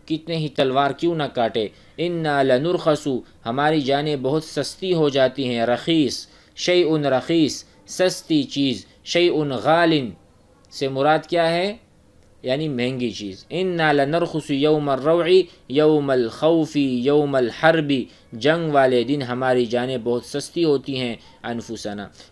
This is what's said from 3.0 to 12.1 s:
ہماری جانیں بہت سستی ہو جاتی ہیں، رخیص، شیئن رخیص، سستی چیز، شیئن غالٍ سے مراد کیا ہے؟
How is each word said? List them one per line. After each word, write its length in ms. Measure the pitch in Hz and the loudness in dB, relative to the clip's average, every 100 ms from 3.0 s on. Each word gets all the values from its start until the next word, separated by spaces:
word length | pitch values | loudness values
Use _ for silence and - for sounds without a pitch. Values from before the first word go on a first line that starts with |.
| 147 123 - - 113 | 0 -6 -6 -14 -8
ہماری 360 | 127 147 160 | -2 0 0
جانیں 340 | 131 139 151 143 | 0 0 0 -2
بہت 280 | 131 151 | -2 -2
سستی 500 | 156 - 139 - 190 | -4 -6 -6 -6 -2
ہو 160 | 175 147 | 2 2
جاتی 380 | 135 131 131 127 | 2 0 0 -4
ہیں، 180 | 120 117 | 0 0
رخیص، 640 | 120 - 165 131 - - - _ - | 0 0 2 2 -2 -12 -20 _ -6
شیئن 500 | - 180 160 156 143 | 0 2 4 2 2
رخیص، 580 | 131 131 165 147 - - _ - | 0 2 2 2 0 -14 _ -18
سستی 560 | - 185 180 - 160 | -2 0 0 -2 -2
چیز، 420 | 123 143 139 107 - - | 0 -2 -2 -2 -8 -20
شیئن 460 | - 170 175 147 147 | -4 2 2 2 -2
غالٍ 560 | 123 117 165 170 156 123 87 _ _ _ _ _ | -2 0 2 4 2 -2 -10 _ _ _ _ _
سے 160 | - 139 | -6 -4
مراد 320 | 135 143 156 | 0 2 2
کیا 320 | - 170 165 | 0 0 0
ہے؟ 240 | 170 190 220 _ _ _ | 0 -2 -6 _ _ _